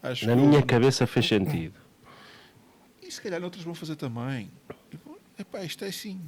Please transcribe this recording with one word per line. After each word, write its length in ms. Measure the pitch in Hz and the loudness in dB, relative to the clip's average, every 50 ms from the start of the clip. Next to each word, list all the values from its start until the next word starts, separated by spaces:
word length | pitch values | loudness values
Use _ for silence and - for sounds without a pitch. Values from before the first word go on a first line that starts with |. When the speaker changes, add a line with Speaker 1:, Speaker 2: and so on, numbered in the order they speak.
| - | -6
Speaker 1:
Acho 240 | - 127 123 - | -6 -6 -4 0
Speaker 2:
na 80 | 110 120 | 2 4
Speaker 1:
que 40 | 123 | 6
Speaker 2:
minha 120 | 139 143 147 | 8 8 8
Speaker 1:
houve 120 | 147 131 | 6 6
Speaker 2:
cabeça 400 | 127 123 120 117 135 131 - 127 | 6 4 4 6 4 4 4 0
fez 200 | 120 - 127 113 | 0 2 0 2
sentido. 480 | - 113 104 95 82 76 85 82 80 - - - _ _ _ _ - - - - - - - - - _ _ _ _ _ _ _ _ _ _ - | 2 2 2 2 2 -2 -4 -6 -8 -12 -18 -20 _ _ _ _ -20 -20 -20 -20 -20 -20 -20 -20 -20 _ _ _ _ _ _ _ _ _ _ -20
Speaker 1:
E 80 | 370 | -18
se 100 | - - | -16 -12
calhar 200 | - 233 180 165 | -10 -8 -8 -6
noutras 220 | 170 180 180 202 170 | -8 -8 -10 -10 -10
vão 100 | 165 170 | -10 -10
fazer 220 | 165 - 160 156 | -10 -8 -10 -8
também. 540 | 151 - 135 117 117 120 131 135 127 104 90 - - _ _ - - _ _ - | -8 -6 -8 -6 -6 -6 -6 -6 -6 -8 -10 -14 -20 _ _ -20 -20 _ _ -20
E, 500 | 156 _ - 302 403 _ _ _ - 196 | -20 _ -18 -20 -20 _ _ _ -18 -18
epá, 200 | _ - 226 190 | _ -10 -10 -10
isto 200 | 156 - - 214 | -10 -10 -8 -8
é 40 | 196 | -10
assim. 320 | 190 - - 220 190 190 175 | -8 -10 -10 -10 -12 -12 -12